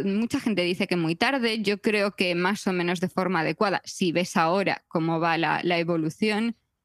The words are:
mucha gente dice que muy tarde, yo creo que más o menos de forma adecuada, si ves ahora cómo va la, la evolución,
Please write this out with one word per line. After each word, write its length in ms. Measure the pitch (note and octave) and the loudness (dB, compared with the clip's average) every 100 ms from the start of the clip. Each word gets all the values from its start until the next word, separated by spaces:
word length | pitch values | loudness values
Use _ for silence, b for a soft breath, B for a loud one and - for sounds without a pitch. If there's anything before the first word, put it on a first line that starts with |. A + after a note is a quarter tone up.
mucha 360 | G3 G3+ A#3 C#4 | 0 -2 -2 -2
gente 220 | A#3+ F3+ | -2 0
dice 240 | F3 F3+ G3 | 0 0 0
que 100 | F3+ | 0
muy 200 | D#3+ E3+ | 0 0
tarde, 440 | A#3+ C#4 A#3 A3 | 0 2 0 0
yo 220 | G3+ G3+ | 0 0
creo 300 | A3+ G#3 G3 - | 0 2 2 0
que 180 | F3+ | 0
más 320 | F3 F3+ G#3 G3 | 2 0 0 -2
o 60 | |
menos 280 | F3+ F3 F3 | 0 0 -2
de 80 | F#3 | -2
forma 300 | - F3+ F3 | -2 0 0
adecuada, 420 | D#3+ D#3+ G#3 E3 | 0 0 0 0
si 260 | - - F#3 | -4 -4 -2
ves 240 | D3+ F3+ F#3 | 0 0 2
ahora 480 | E3 G3 E3 - _ | 2 2 0 -4 _
cómo 320 | E3+ E3 D#3+ | -2 0 0
va 160 | E3 D#3+ | 0 0
la, 240 | D3+ D3+ | 0 0
la 140 | F3 E3+ | 0 0
evolución, 760 | E3+ E3+ D#3 - A3 G#3 A#3 - _ _ | 0 0 -2 -2 -2 0 -2 -6 _ _